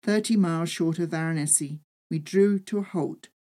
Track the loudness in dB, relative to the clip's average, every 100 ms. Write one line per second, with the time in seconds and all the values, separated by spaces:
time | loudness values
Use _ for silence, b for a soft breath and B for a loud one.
0 | 2 0 2 2 2 0 -4 -2 -2 0
1 | -4 -2 -2 -2 2 0 0 -10 _ _
2 | _ -8 0 4 4 2 -2 -6 -4 -4
3 | -4 -6 -18 _